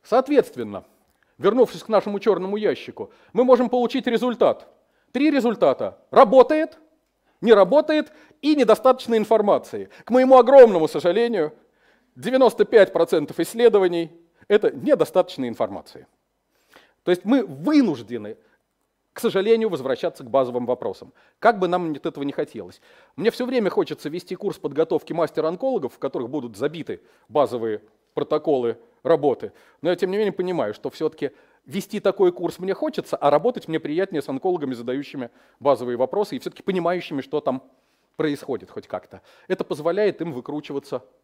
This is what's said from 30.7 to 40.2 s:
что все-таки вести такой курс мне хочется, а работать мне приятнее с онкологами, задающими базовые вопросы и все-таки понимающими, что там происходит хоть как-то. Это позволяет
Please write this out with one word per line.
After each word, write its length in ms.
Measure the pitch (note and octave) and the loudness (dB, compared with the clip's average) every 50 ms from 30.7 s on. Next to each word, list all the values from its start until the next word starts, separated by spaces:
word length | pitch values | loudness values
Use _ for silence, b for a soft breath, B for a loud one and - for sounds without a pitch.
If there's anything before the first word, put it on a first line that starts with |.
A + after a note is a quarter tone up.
| G2+ | -6
что 160 | - - C3 | -10 -12 -14
все-таки 420 | - - D#3+ D#3 - - C#3+ C3+ b b b b b b b | -8 -6 -6 -6 -6 -6 -10 -10 b b b b b b b
вести 340 | - C3+ G3 - - - G3+ | -10 -10 -10 -10 -8 -12 -2
такой 320 | - G3+ F#3+ - G3 F3+ | -2 -2 2 2 2 2
курс 280 | F3 - F3 E3 - - | 2 0 -8 -8 -8 -6
мне 140 | F3+ F#3+ F#3 | -6 -6 -4
хочется, 420 | - D4+ D#4 - - - - - | -4 -4 -6 -6 -8 -8 -8 -8
а 160 | - D3 C#3+ | 0 2 2
работать 360 | C#3+ D3 E3 B3 B3 - - - | 2 2 0 -2 -4 -4 -8 -6
мне 100 | D#3+ D#3 | -6 -6
приятнее 420 | D#3+ D#3 D3 E3+ G3 F#3+ F3 D3+ | -6 -4 -4 -4 -4 -2 -4 -8
с 80 | - - | -6 -6
онкологами, 440 | C3+ C3 - F#3+ F3+ F3 C#3+ C3 B2+ | -10 -4 -4 -4 -2 -2 -4 -6 -8
задающими 560 | A2+ A#2+ A#2+ B2+ C#3 C#3+ - - C#3+ B2 A#2 b b b b b b | -8 -8 -8 -8 -8 -8 -10 -12 -12 -12 -12 b b b b b b
базовые 360 | A#2 C#3 C3+ B2 B2+ B2 A#2+ | 0 0 0 0 -2 -6 -2
вопросы 400 | A#2 C3 B2+ - G3+ G#3 G3+ D3+ | -2 -2 -2 0 -4 -4 -4 -6
и 40 | A#2+ | -12
все-таки 240 | - - - - - | -12 -14 -16 -8 -6
понимающими, 580 | - F#3 F3+ E3+ E3+ F3+ F3+ D#3 - D#3+ C#3 | -4 -4 -2 -2 -2 -4 -4 -6 -8 -10 -10
что 180 | C3 - - D3+ | -8 -6 -8 -4
там 240 | - C#3+ B2+ C3 - _ _ _ _ _ _ _ _ _ _ | -4 -4 -6 -6 -10 _ _ _ _ _ _ _ _ _ _
происходит 520 | - D#3 D#3 D3 - - - B2+ G2+ F#2+ - | -4 -4 -4 -4 -6 -6 -8 -8 -8 -8 -14
хоть 180 | - G#2+ - | -16 -16 -12
как-то. 340 | _ - F2+ - _ - F#2 b b b b b | _ -12 -12 -12 _ -20 -20 b b b b b
Это 160 | b F#3 - D3+ | b -6 -6 -6
позволяет 580 | _ F3 C#3 D3 E3+ F3 G3+ G#3+ G3 - - | _ -10 -6 -4 -4 -2 0 -2 -2 -2 -4